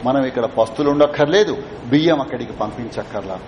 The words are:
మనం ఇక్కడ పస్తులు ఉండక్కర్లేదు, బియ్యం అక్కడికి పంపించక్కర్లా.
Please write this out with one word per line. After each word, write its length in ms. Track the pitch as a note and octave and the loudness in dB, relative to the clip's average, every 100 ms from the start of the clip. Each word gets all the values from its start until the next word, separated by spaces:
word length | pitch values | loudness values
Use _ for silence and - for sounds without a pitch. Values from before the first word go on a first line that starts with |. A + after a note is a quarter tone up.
| B2 | 2
మనం 160 | C#3 C3 | 0 0
ఇక్కడ 160 | B2+ A#2 - | 0 -2 0
పస్తులు 320 | A2 - C#3+ | 0 2 0
ఉండక్కర్లేదు, 600 | C#3+ D3 D3 D3 F#3 G#3 B2+ - - A#2 | 4 2 4 2 4 2 0 -8 -14 0
బియ్యం 280 | C#3 D#3+ D#3 | 2 4 2
అక్కడికి 320 | C3 B2 A2+ - | -2 -6 -8 -6
పంపించక్కర్లా. 760 | G#2+ G#2+ A#2 - G2+ G#2+ F#2+ F#2 | -6 -6 -10 -8 -8 -8 -8 -10